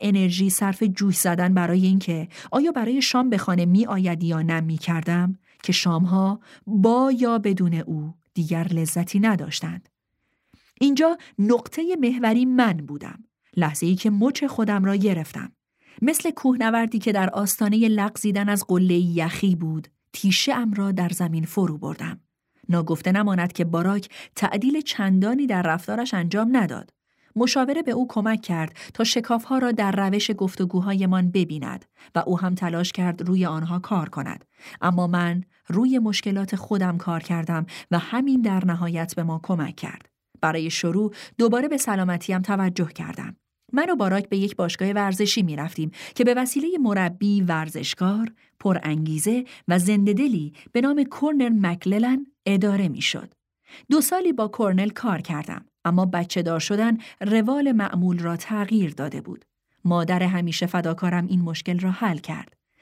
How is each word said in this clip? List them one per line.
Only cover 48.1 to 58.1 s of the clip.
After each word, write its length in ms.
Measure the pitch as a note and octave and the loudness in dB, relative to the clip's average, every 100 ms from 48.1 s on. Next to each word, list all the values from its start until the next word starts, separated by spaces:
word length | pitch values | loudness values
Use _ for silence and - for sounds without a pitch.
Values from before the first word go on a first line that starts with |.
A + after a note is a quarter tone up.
| G#3 A3+ - _ _ | 0 -4 -8 _ _
پرانگیزه 840 | G3+ F3+ - D#3 D#3 D#3 G3 A#3+ B3 - - | 0 0 0 -2 -2 -2 0 -2 -4 -8 0
و 120 | F3+ | 2
زنده‌دلی 720 | F3+ G#3+ G3+ G#3 C#4 G3 D3+ - - | 2 2 2 2 2 0 -4 -10 -6
به 100 | A#3+ | 0
نام 220 | C4+ D4 | 2 2
کورنل 640 | C#4 - D4 D4 B3 A3 F#3 | 0 0 0 2 2 2 2
مکللن 580 | F3 F#3 G#3 A#3+ C4 C#4 _ - | 0 0 2 2 0 -2 _ 0
اداره 420 | G3 G#3 G3+ F#3 | 2 2 2 0
می‌شد. 460 | - - - - _ _ _ _ - - | -2 -4 -4 -10 _ _ _ _ -12 0
دو 120 | D4 | 2
سالی 320 | D4 F4+ F4+ | 4 2 0
با 140 | C4 G#3+ | 0 -2
کورنل 420 | - G#3+ F#3 G#3 | 0 2 2 0
کار 320 | - A#3+ F3 | -2 -4 -2
کردم. 440 | - D3+ D#3 - - _ E3+ | -4 -6 -8 -12 -16 _ 0
اما 200 | F3+ F#3 | 2 2
بچه 360 | F3+ F3 F#3 | 0 -2 -2
دار 180 | E3+ E3 | -2 -2
شدن 380 | D#3+ G#3 A3+ A3+ - - | -2 0 2 0 -4 -8
روال 500 | G3 A3 A3 C#4+ C#4 | 0 2 2 2 2
معمول 480 | A3+ G3 F3+ F3+ | 2 0 0 0